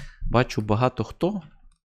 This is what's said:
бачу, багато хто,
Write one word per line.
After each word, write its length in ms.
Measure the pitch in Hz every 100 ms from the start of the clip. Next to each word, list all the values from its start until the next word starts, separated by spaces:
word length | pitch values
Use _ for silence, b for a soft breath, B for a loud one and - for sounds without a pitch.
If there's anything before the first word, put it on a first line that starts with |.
| B B
бачу, 400 | - 117 131 -
багато 420 | 107 107 127 -
хто, 380 | 107 - 175 208 - - - _